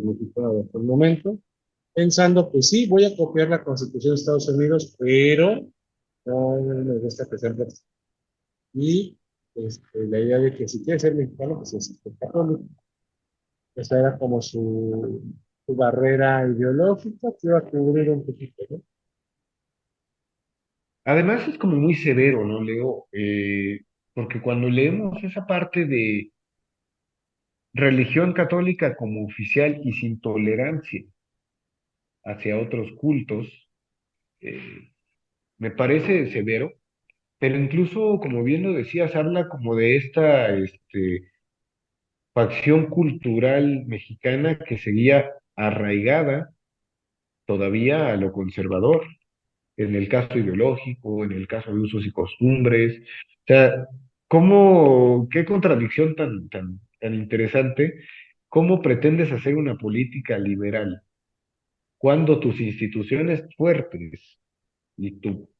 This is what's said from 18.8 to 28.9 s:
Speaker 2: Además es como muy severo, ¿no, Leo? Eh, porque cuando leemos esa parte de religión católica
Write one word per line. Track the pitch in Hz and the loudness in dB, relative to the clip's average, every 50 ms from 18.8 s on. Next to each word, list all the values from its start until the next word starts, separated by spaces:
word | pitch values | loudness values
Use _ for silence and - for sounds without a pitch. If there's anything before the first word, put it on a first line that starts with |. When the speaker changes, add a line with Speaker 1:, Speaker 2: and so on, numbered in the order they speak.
| - _ _ _ _ _ _ _ _ _ _ _ _ _ _ _ _ _ _ _ _ _ _ _ _ _ _ _ _ _ _ _ _ _ _ _ _ _ _ _ _ _ _ _ _ | -16 _ _ _ _ _ _ _ _ _ _ _ _ _ _ _ _ _ _ _ _ _ _ _ _ _ _ _ _ _ _ _ _ _ _ _ _ _ _ _ _ _ _ _ _
Speaker 2:
Además | 131 147 165 175 185 226 240 - 311 | 0 2 2 2 2 0 -2 -2 -6
es | 302 - | -8 -2
como | - 190 160 | 0 0 2
muy | 143 147 170 165 | 2 2 2 2
severo, | - - 160 127 127 131 139 131 113 104 | 2 0 2 4 4 4 4 4 2 -2
¿no, | 104 110 110 110 | -2 -4 -4 -4
Leo? | 110 113 117 123 131 117 - - _ - | -4 -4 -4 -4 -4 -6 -8 -12 _ -8
Eh, | 104 104 104 104 101 101 101 101 101 98 98 104 104 - _ _ _ _ _ _ | -6 -4 -2 -2 -2 -2 -2 -2 -4 -4 -4 -6 -8 -12 _ _ _ _ _ _
porque | 127 113 - - 117 - | -8 -8 -6 -8 -6 -4
cuando | 123 120 120 123 123 | -2 -2 0 0 0
leemos | 123 127 135 156 180 208 214 196 180 - - | 2 2 2 2 0 -2 -4 -6 -6 -8 -10
esa | 185 - 208 190 | -10 -10 -10 -6
parte | - 185 175 170 175 - 175 170 | -4 -4 -4 -4 -4 -4 -4 -2
de | 143 135 120 110 110 104 104 104 - _ _ _ _ _ _ _ _ _ _ _ _ _ _ _ _ _ _ _ _ _ _ _ _ _ _ _ _ - | -2 -2 -2 0 -2 -2 -4 -6 -10 _ _ _ _ _ _ _ _ _ _ _ _ _ _ _ _ _ _ _ _ _ _ _ _ _ _ _ _ -4
religión | 131 135 139 131 127 127 120 - 156 175 180 175 | 0 2 4 4 4 2 2 2 0 0 2 0
católica | - 170 165 175 175 180 185 180 - 160 139 | 0 0 0 0 0 0 -2 -2 0 -2 -4